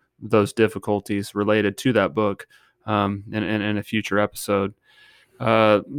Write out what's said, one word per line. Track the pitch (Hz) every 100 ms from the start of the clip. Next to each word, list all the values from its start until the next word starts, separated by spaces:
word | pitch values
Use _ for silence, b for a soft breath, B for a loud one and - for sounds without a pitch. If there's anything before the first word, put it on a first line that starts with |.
| _ _
those | 110 110 101
difficulties | - 107 98 - 104 - 101 101 101
related | 104 107 101 98
to | 135
that | 110 95 73
book, | 107 98 - b b b -
um, | 107 101 101 104
in, | 104
in, | 104 110
in | 104 104
a |
future | 101 110 - 98
episode. | 104 - - 101 98 - b b b b b -
Uh, | 120 113 110 104 -